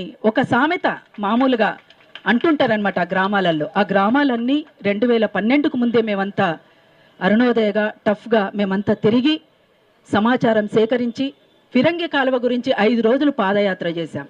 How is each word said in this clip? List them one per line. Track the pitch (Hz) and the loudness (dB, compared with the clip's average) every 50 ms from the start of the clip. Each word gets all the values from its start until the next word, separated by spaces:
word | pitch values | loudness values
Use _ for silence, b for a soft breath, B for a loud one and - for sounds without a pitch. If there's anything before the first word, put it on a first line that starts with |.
| 180 - - - - | -6 -8 -10 -2 -2
ఒక | 220 220 196 | 0 0 0
సామెత | - - 254 240 277 311 359 370 - 247 160 - - _ - 220 | 0 0 0 0 0 0 -2 -2 -2 -4 -4 -4 -10 _ -10 -6
మామూలుగా | 202 196 226 240 269 262 254 214 208 180 - - - _ - _ _ _ _ - - | -4 -2 0 2 2 2 2 2 0 0 -2 -6 -14 _ -20 _ _ _ _ -6 -2
అంటుంటారనమాట | 185 220 233 - 339 302 - 277 233 214 214 202 196 180 185 | 0 0 2 2 2 2 2 2 0 0 0 -2 -2 -2 -2
ఆ | 175 175 | -4 -2
గ్రామాలలో. | 190 185 190 196 208 196 190 175 160 151 - - - | -2 -2 0 0 0 0 0 0 0 -2 -4 -2 -2
ఆ | 190 202 185 | -2 -2 0
గ్రామాలన్నీ | 190 196 196 214 247 285 285 277 240 233 233 247 285 302 302 - _ _ | 2 2 2 2 2 2 0 0 -2 -2 -2 -2 -2 -2 -4 -6 _ _
రెండు | - 202 202 208 247 | -4 -4 -2 0 0
వేల | 240 233 226 208 | 0 2 2 0
పన్నెండుకు | 202 - 185 202 226 269 294 294 302 - | 0 -2 -2 0 2 2 2 2 0 0
ముందే | 247 240 240 214 233 | 0 -2 0 0 0
మేమంతా | 220 220 202 190 196 202 - - 196 170 156 - b b b b b b b b b b b b | 0 0 -2 -4 -4 -4 -2 -2 -2 -2 -2 -6 b b b b b b b b b b b b
అరుణోదయగా, | 180 185 208 226 254 247 233 233 220 208 196 214 208 214 - - _ | 0 2 2 4 2 2 2 2 0 0 0 0 -2 -2 -6 -4 _
టఫ్గా | 220 202 - - 220 233 220 196 196 - | -2 -2 -2 -2 0 0 0 0 0 -2
మేమంతా | 202 208 190 190 202 202 - 208 | -4 -2 -2 -2 -2 -2 -2 -2
తిరిగి | - - 208 220 254 240 302 311 311 - _ _ _ _ _ _ _ _ _ _ _ _ - | 0 0 2 2 2 2 2 0 -2 -4 _ _ _ _ _ _ _ _ _ _ _ _ -2
సమాచారం | - 202 214 233 254 247 269 233 220 214 208 208 | -2 0 2 2 2 2 2 2 2 0 -2 0
సేకరించి | - 220 220 220 262 240 247 240 - - 269 277 - _ _ _ _ _ _ _ - | 0 0 2 2 0 -2 -2 -4 -4 -6 -6 -6 -8 _ _ _ _ _ _ _ 0
ఫిరంగి | 247 262 320 349 339 349 320 | 2 2 2 0 -2 -4 -4
కాలువ | - 277 262 262 262 | -2 -2 0 0 0
గురించి | 247 233 247 254 247 - 269 - - | 0 0 -2 -2 -2 -2 -2 0 2
ఐదు | 202 220 247 226 | 2 2 2 2
రోజులు | 220 220 254 269 302 285 | 2 2 2 2 2 0
పాదయాత్ర | 277 - 196 190 202 202 208 196 185 - 185 170 | 0 0 -2 0 0 0 0 0 -2 -2 -4 -6
చేశాం. | 165 165 160 143 - 147 143 - | -4 -6 -8 -8 -8 -10 -12 -12